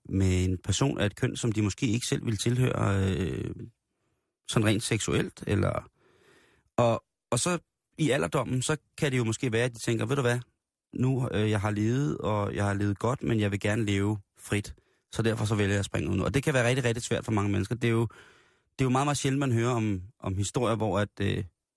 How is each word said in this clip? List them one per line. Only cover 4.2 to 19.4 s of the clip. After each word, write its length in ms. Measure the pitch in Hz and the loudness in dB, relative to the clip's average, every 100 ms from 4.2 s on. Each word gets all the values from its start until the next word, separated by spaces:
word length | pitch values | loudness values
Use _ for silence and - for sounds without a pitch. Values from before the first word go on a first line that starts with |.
| _ _ - | _ _ -4
sådan 180 | - 107 | 0 2
rent 160 | 101 | 0
seksuelt. 600 | - 113 - - - - - | 0 -2 0 0 -2 -6 -2
Eller, 440 | 98 50 - - _ _ _ _ _ _ _ _ - | 0 2 -2 -6 _ _ _ _ _ _ _ _ 2
og, 280 | 120 113 - _ _ | 2 2 -4 _ _
og 80 | - | -2
så 200 | - 175 - _ _ - | 0 -2 -6 _ _ -2
i 120 | 151 | 2
alderdommen, 520 | 135 170 151 117 127 | 2 0 0 0 -2
så 140 | 123 156 _ - | 0 -2 _ -4
kan 140 | 151 | -2
det 60 | 127 | 0
jo 60 | |
måske 280 | 113 110 131 | 0 0 0
være, 120 | 110 | 0
at 80 | 123 | 0
de 40 | 117 | -2
tænker, 280 | - 113 113 | -2 -2 0
"Ved 100 | 139 | 0
du 60 | |
hvad? 180 | 120 123 123 _ _ _ _ | 2 0 -4 _ _ _ _
Nu, 360 | - 127 131 127 | -2 0 2 0
øh, 180 | 98 107 | 0 2
jeg 100 | 107 | 2
har 100 | 104 | 0
levet, 480 | 104 107 123 147 - | 0 0 0 0 -2
og 360 | 85 107 101 | -2 -2 -2
jeg 100 | 67 | -2
har 100 | 101 | -2
levet 240 | 98 104 101 | 0 0 0
godt, 240 | 113 139 | -2 -2
men 180 | - 113 | -2 0
jeg 100 | 104 | 0
vil 100 | 98 | 0
gerne 240 | 104 107 | -2 0
leve 340 | 104 98 101 107 - - | 0 2 0 -2 -6 -20
frit. 360 | - 104 - - _ _ _ | -4 -4 -4 -12 _ _ _
Så 100 | - | -2
derfor 220 | 113 113 | 0 0
så 100 | 110 | 0
vælger 180 | 107 101 | 2 2
jeg 40 | 101 | 0
at 60 | |
springe 260 | 104 - - | -2 -2 -2
ud 60 | 95 | 0
nu." 80 | |
Og 100 | - | 0
det 80 | 117 | 0
kan 120 | 143 | 2
være 140 | 135 117 | 2 2
rigtig, 160 | 127 | 2
rigtig 180 | 120 117 | 0 -2
svært 220 | - 113 | -2 -4
for 80 | - | 0
mange 180 | 107 101 | 0 2
mennesker. 240 | 98 95 | 0 -2
Det 140 | 113 120 | -2 0
er 40 | |
jo, 100 | 117 117 - - - _ _ _ - | 2 0 -4 -20 -20 _ _ _ -2
det 20 | |
er 40 | |
jo 40 | 131 | 0
meget, 160 | 131 143 | 2 0
meget 120 | 143 | 0
sjældent, 220 | 139 135 | 0 0